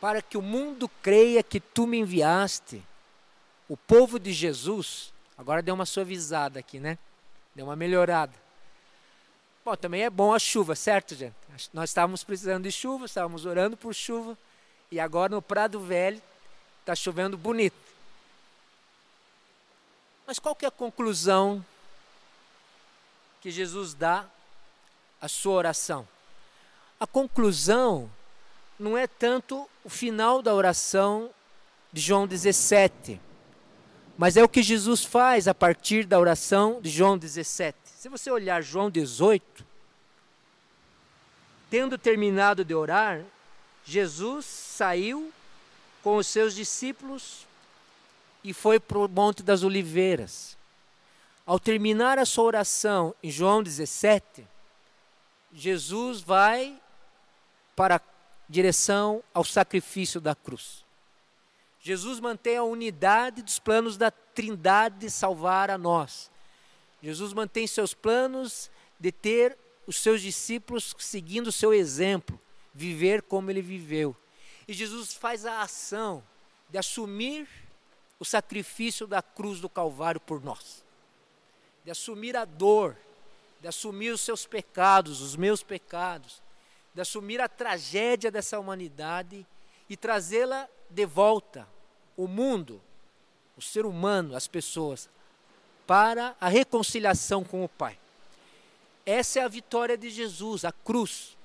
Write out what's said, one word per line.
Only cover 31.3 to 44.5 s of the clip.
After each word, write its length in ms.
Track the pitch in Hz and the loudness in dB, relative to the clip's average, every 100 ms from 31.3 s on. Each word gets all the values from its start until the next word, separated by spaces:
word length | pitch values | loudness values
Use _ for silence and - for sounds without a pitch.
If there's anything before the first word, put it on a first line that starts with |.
| - _ - - _ _ | -14 _ -20 -20 _ _
de 80 | 160 | -6
João 260 | 151 196 196 | 2 2 2
dezessete, 920 | 185 190 190 - 214 190 - - 98 - - _ - - - - - - - | 0 2 2 6 6 6 2 -14 -14 -16 -20 _ -20 -20 -20 -20 -20 -20 2
mas 200 | 175 180 | 4 8
é 60 | |
o 60 | 226 | 8
que 140 | - | 8
Jesus 420 | 208 226 202 233 | 4 2 2 0
faz 420 | - 233 247 240 185 | 2 4 6 6 4
a 80 | |
partir 500 | 185 180 170 - 214 | 4 4 4 2 0
da 140 | 202 190 | 4 6
oração 640 | 175 165 - 196 208 240 | 6 4 2 4 4 2
de 80 | 180 | -6
João 300 | 151 190 196 | 4 4 4
dezessete. 600 | 165 147 160 - 170 - | -2 -10 -8 -4 -6 -6
Se 240 | _ - - | _ -20 -16
você 220 | 262 - | -12 -4
olhar 320 | 247 190 175 | -2 0 -2
João 280 | 147 160 208 | -2 -2 -2
dezoito, 760 | 165 143 117 180 208 _ - - - - _ _ _ _ _ _ _ _ _ _ _ _ _ _ _ _ _ _ | 0 -4 2 4 4 _ -20 -20 -20 -20 _ _ _ _ _ _ _ _ _ _ _ _ _ _ _ _ _ _
tendo 280 | 226 262 254 | 0 0 0
terminado 640 | 240 220 208 196 202 202 | 2 4 4 4 4 4
de 100 | 175 | 0
orar, 480 | 160 151 185 214 165 190 _ - - - _ | -2 0 2 2 -2 -8 _ -20 -20 -20 _
Jesus 600 | - 170 196 147 208 285 | -6 -2 -2 -2 -8 -8
saiu 840 | - | -10